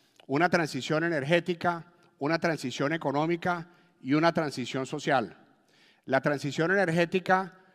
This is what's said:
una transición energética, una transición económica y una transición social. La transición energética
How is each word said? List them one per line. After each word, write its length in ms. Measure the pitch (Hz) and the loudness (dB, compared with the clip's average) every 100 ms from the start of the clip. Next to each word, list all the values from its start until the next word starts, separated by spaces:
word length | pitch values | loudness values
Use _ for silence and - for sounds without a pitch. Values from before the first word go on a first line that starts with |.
| _ _ - | _ _ -2
una 220 | 139 175 | 2 4
transición 560 | 175 151 135 123 156 | 2 0 -4 -2 -2
energética, 880 | 170 151 135 175 175 170 175 170 - _ _ - | 0 -2 2 2 2 -2 -2 -4 -8 _ _ -6
una 200 | 143 165 | -2 0
transición 560 | 170 147 127 - 143 | 0 -2 -4 -2 -2
económica 720 | 160 151 143 160 170 180 175 170 _ _ _ | -2 -2 0 0 -2 -2 -4 -6 _ _ _
y 140 | 127 | 0
una 180 | 151 165 | 2 4
transición 540 | 165 147 127 117 135 127 | 2 -2 -4 -6 -6 -6
social. 500 | 151 156 131 92 - _ _ _ _ _ _ - | -6 0 0 0 -8 _ _ _ _ _ _ 0
La 160 | 131 | 0
transición 480 | 147 139 143 147 165 | 2 -2 -4 -2 0
energética 880 | 202 175 170 175 190 180 185 185 - _ | 2 2 2 2 0 2 2 0 -12 _